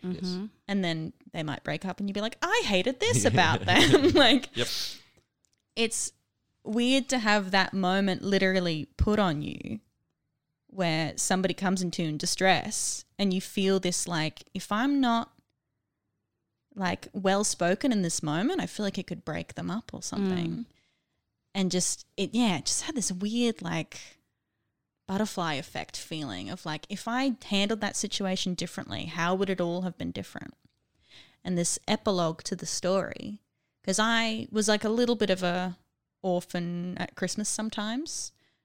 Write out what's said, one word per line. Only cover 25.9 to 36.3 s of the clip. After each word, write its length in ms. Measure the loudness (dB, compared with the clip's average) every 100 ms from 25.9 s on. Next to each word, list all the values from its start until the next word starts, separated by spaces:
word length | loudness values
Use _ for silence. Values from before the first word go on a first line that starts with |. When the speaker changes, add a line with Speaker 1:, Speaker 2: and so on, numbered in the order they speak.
| -12
Speaker 3:
feeling 520 | -10 -8 -6 -8 -8
of, 160 | -8
like, 220 | -8 -8 -8
if 200 | -10 -4
I 240 | 0 0 -2 -2
handled 340 | 0 2 0
that 160 | -2 -4
situation 580 | -4 -2 -2 -2 -2
differently, 520 | -4 -6 -8 -8 -8 -6
how 280 | -2 0
would 160 | 2 0
it 100 | 0
all 220 | -2 -2
have 160 | -4 -6
been 140 | -8
different? 420 | -8 -10 -12 -16 -18 _ _ _ _ _ -20 -20 _
And 160 | -2 0
this 200 | 0 -2 -2
epilogue 540 | 0 2 2 0 -2
to 100 | -6
the 120 | -6 -6
story, 760 | -4 0 0 0 -6 -10 -12 _ _ _ _
'cause 160 | -2 2
I 480 | 2 2 0 -2 -2
was, 160 | 0 2
like, 160 | 2
a 40 | 2
little 280 | 2 2 2
bit 140 | 2
of 120 | 2
a 340 | 0 0 -2 -6 _ _ _ _
orphan 760 | -2